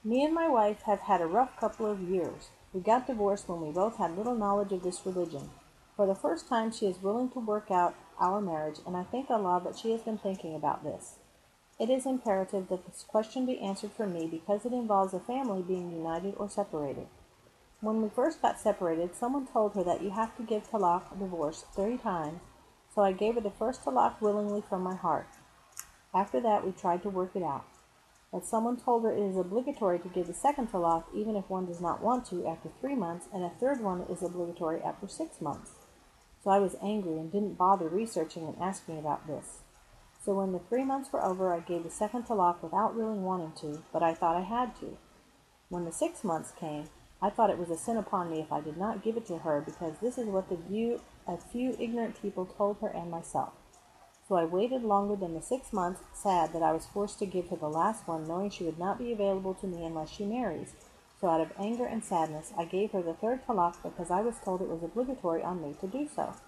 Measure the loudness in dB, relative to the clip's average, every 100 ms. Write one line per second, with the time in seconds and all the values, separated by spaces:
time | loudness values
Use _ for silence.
0 | 2 4 4 4 6 6 6 2 0 0
1 | 4 4 6 4 2 0 -2 0 -2 -2
2 | 0 0 0 -4 -16 -20 -8 -2 4 4
3 | 4 2 2 2 -2 -4 -2 2 0 2
4 | -2 0 -2 0 2 2 2 0 -2 -4
5 | -4 -2 -2 -4 -10 -16 -20 -20 -14 2
6 | 2 4 0 -2 0 0 0 0 -2 0
7 | 0 0 0 -2 -2 -2 2 4 4 0
8 | -16 0 2 2 0 -2 -2 -6 -6 -6
9 | -4 -6 0 0 4 2 0 -4 -2 -2
10 | -2 -4 -4 -4 -6 -2 0 0 -4 -8
11 | -12 -18 -20 _ _ _ _ -4 2 2
12 | 2 0 2 2 2 -2 -2 -4 -6 -18
13 | 0 0 2 -2 -2 -2 -2 -4 -6 -4
14 | -2 -2 -4 -4 0 0 0 -2 4 4
15 | 4 0 -4 -2 0 -2 -2 -2 -2 -4
16 | -2 -2 -4 -4 -4 -2 -2 -2 -4 -4
17 | -10 -16 -20 _ -20 _ _ _ -2 0
18 | 0 2 0 4 0 2 0 2 2 2
19 | -2 -2 -2 -2 0 2 2 2 0 0
20 | -2 -2 -4 -4 -2 -2 0 2 4 2
21 | 0 -8 -6 -2 -2 -4 -8 -2 0 0
22 | -2 -2 -4 -8 -16 -20 -20 _ _ 4
23 | 4 4 2 2 -2 -2 -2 -2 0 4
24 | 4 4 2 2 0 -2 -2 -2 -2 -2
25 | 0 0 -2 -20 -20 -20 _ -16 -16 -20
26 | _ 0 2 2 4 4 2 0 2 2
27 | 0 -2 -2 -2 -2 -4 -8 -20 _ _
28 | _ _ _ -8 0 0 2 0 2 4
29 | 4 2 2 0 0 0 -2 0 2 2
30 | 0 -4 -2 2 2 2 -2 2 4 2
31 | 0 -4 -2 -2 -2 -4 -4 -2 -2 0
32 | 2 0 -2 -4 -4 -4 -10 -8 -4 -2
33 | -2 -4 -8 -4 -4 0 0 2 0 -2
34 | -4 -4 -4 -2 -4 -2 -2 0 -4 -6
35 | -12 -8 -8 -6 -6 -6 -12 -20 -20 -20
36 | -20 _ _ -4 4 6 6 0 -4 -2
37 | -2 -4 -2 -2 -2 4 6 6 4 0
38 | 0 -2 -2 -4 -8 -4 -4 -4 -8 -6
39 | -2 -2 -4 -8 -10 -18 -20 -20 -20 -20
40 | -20 -6 0 0 0 -2 0 0 2 -2
41 | -2 0 0 2 2 0 0 -4 -4 -4
42 | -2 -2 -2 4 4 4 -2 2 2 0
43 | -2 -2 -2 -2 -4 -8 -8 -8 -4 2
44 | 2 4 2 2 0 -2 -2 -4 -12 -14
45 | -20 -20 -20 _ _ _ _ -6 -4 0
46 | -2 0 -2 -2 -4 -10 -8 -6 -10 -18
47 | -20 -2 -2 4 4 4 -2 -4 -2 -2
48 | 0 -2 0 -4 -2 -4 -4 -4 -4 -2
49 | -2 -4 -4 -4 0 0 -2 -6 -8 -2
50 | -4 -2 0 0 0 -6 -4 -2 0 -2
51 | -8 -14 -8 -8 -6 -4 -2 -2 -2 -2
52 | -2 -4 -6 -4 -6 0 0 0 -4 -4
53 | -6 -8 -4 -2 -2 -8 -20 -20 -20 -20
54 | -20 _ 2 4 4 2 2 2 4 4
55 | 4 0 -2 -6 -4 -4 -2 0 0 -2
56 | -12 -2 2 4 4 4 4 2 -2 -4
57 | -4 -2 -2 -2 -2 -4 -2 2 2 2
58 | -4 -4 -2 -2 -2 -2 -4 -2 -2 -2
59 | -4 0 2 2 -2 -4 -6 -4 -4 -6
60 | -6 -6 -4 -2 -2 -4 -8 -14 -20 -20
61 | _ -2 4 4 2 -2 -4 -2 -2 -2
62 | 0 2 2 -2 -6 -6 -2 0 0 0
63 | -2 -2 -2 -2 0 2 2 2 -10 -8
64 | 0 2 2 -2 -4 -2 -2 -4 -4 -2
65 | -2 -2 0 0 -2 -4 -6 -6 -6 -4
66 | -4 -2 -4 -6